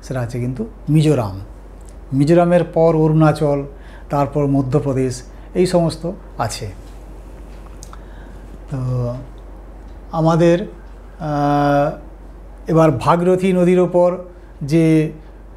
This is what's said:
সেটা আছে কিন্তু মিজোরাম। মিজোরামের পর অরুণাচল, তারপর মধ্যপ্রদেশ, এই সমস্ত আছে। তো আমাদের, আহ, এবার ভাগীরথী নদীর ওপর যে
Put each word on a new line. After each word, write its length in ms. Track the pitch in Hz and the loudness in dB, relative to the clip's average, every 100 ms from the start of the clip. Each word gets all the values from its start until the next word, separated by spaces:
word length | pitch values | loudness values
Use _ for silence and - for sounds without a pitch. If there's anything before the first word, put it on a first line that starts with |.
সেটা 180 | - 127 | -8 -6
আছে 200 | 117 123 | -6 -4
কিন্তু 260 | 123 131 226 - - | -6 -6 -8 -8 0
মিজোরাম। 520 | 151 151 135 107 95 - - - - - - - | 4 4 2 0 -6 -14 -18 -20 -20 -20 -18 -4
মিজোরামের 520 | 135 143 170 175 175 | 0 4 4 6 4
পর 320 | 160 165 165 160 | 2 2 2 4
অরুণাচল, 680 | 156 156 156 147 151 143 139 - - - - | 4 4 4 4 0 -2 -4 -12 -20 -18 -6
তারপর 360 | 143 139 147 143 | -2 -2 0 0
মধ্যপ্রদেশ, 760 | 139 127 143 143 131 131 123 - - - | 0 2 0 0 0 -2 -4 -12 -18 -6
এই 120 | 180 180 | 0 2
সমস্ত 440 | 180 165 - 170 202 - - | 2 0 -2 -8 -10 -12 -6
আছে। 300 | 117 - 104 92 - - - - - - - - - - - - - - - - - - - | -6 -6 -12 -14 -18 -20 -18 -20 -18 -18 -18 -18 -18 -18 -18 -18 -20 -20 -20 -18 -18 -18 -12
তো 440 | 135 127 127 120 127 135 - - - - - - - - | -8 -4 -4 -4 -6 -12 -18 -20 -20 -20 -18 -18 -18 -8
আমাদের, 540 | 165 160 165 170 175 208 - - - - - | 0 2 4 4 4 0 -14 -20 -20 -20 -10
আহ, 800 | 156 147 143 143 143 143 147 - - - - - - - - | -6 -2 0 2 2 2 0 -4 -14 -20 -20 -20 -20 -12 0
এবার 220 | 160 160 | 4 4
ভাগীরথী 600 | 123 139 170 175 185 190 | 2 2 2 2 2 2
নদীর 280 | 185 175 180 | 2 4 4
ওপর 380 | 175 180 175 185 - - - - | 4 4 2 0 -8 -18 -20 -12
যে 500 | 139 165 160 156 156 - - - - | -2 2 4 4 2 -4 -18 -20 -18